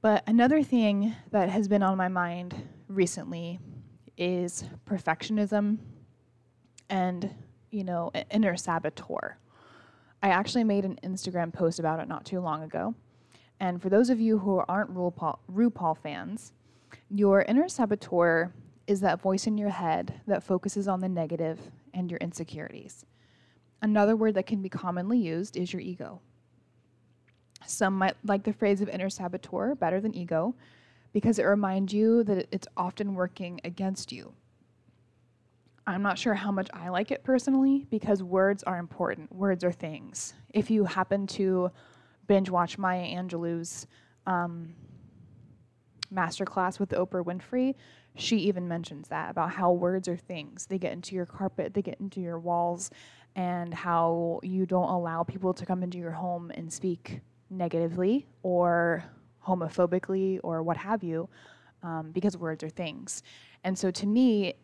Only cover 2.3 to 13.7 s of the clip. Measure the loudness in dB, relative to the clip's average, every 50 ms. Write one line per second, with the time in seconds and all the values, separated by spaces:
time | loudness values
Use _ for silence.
2.3 | -2 -6 -8 -8 -10 -10 -12 -14 -16 -20 -16 _ 2 2 2 2 2 -6 -8 -8
3.3 | -8 -8 -8 -8 -10 -10 -12 -14 -16 -18 -18 -20 -20 -20 _ -20 _ -2 0 0
4.3 | 0 0 -2 -2 -4 -8 -10 -10 -14 -16 _ -6 -6 -4 0 -2 -2 -2 -2 -2
5.3 | 0 0 0 2 2 2 2 2 0 -2 -4 -10 -18 -20 -20 _ _ _ _ _
6.3 | _ _ _ _ _ _ _ _ _ -20 _ _ 0 0 2 0 0 -2 -6 -6
7.3 | -8 -10 -20 -20 -20 _ _ _ -6 -6 -4 -2 -2 -2 -2 -2 -4 -6 -6 -2
8.3 | 2 4 4 4 2 0 -2 0 -2 0 0 -2 -6 -6 -10 -8 -6 -6 -6 -6
9.3 | -10 -12 _ _ _ -20 -20 -20 -20 -20 -20 -20 _ _ _ _ _ _ 2 4
10.3 | 4 4 2 2 0 2 2 4 2 2 0 -2 -4 -6 -8 -8 -8 -6 -6 -4
11.3 | -2 -2 -2 -4 -2 0 0 0 0 0 -2 -2 -2 -2 -4 -6 -8 -10 -8 -6
12.3 | -6 -4 -2 -2 -4 -4 -6 -8 -6 -4 -4 -4 -4 -6 -12 _ _ _ _ _
13.3 | _ -20 _ _ _ _ -4 -4